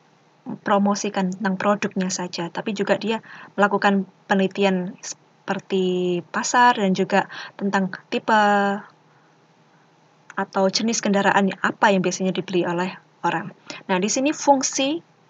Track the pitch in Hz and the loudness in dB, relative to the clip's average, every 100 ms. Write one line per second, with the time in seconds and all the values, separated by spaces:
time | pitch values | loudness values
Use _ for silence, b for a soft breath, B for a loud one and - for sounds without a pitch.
0 | _ _ _ _ - - - 202 202 202 | _ _ _ _ -14 -8 0 2 2 0
1 | 208 202 185 185 208 185 202 208 208 202 | -2 -2 -2 -2 -2 0 0 0 -2 -4
2 | 185 185 180 - 170 - - 202 - 196 | -4 -4 -6 -6 -8 -6 -6 -4 0 0
3 | 208 220 B B B - 202 202 202 196 | -2 -6 B B B 0 2 4 2 2
4 | 185 _ - 196 190 190 196 185 180 247 | 0 _ -2 2 2 2 0 2 -2 -8
5 | - - _ _ - 190 - 196 185 180 | -14 -16 _ _ -8 -8 -4 -2 0 0
6 | 180 175 170 208 226 254 247 240 196 185 | 0 -2 -4 -6 0 4 4 4 2 0
7 | 185 196 - B B - 202 196 190 - | 2 0 0 B B -8 -2 -2 -2 -6
8 | - 240 - 220 208 202 202 202 - _ | -8 -4 2 4 4 4 2 -2 -8 _
9 | _ _ _ _ _ _ _ _ _ _ | _ _ _ _ _ _ _ _ _ _
10 | _ _ - - 196 202 190 190 220 226 | _ _ -12 -8 -4 0 0 2 -2 -2
11 | 214 196 196 - 196 185 - - 220 196 | 0 2 2 2 2 0 -4 2 2 4
12 | 180 180 190 185 180 180 170 170 185 185 | 0 -2 -2 -4 -2 -2 -2 -2 -4 -8
13 | _ _ 170 165 - - B B - 185 | _ _ -4 -4 -6 -14 B B -4 -2
14 | 208 269 269 311 - 277 262 - 269 330 | 0 0 -2 0 4 4 2 -2 -2 -2
15 | - _ | -8 _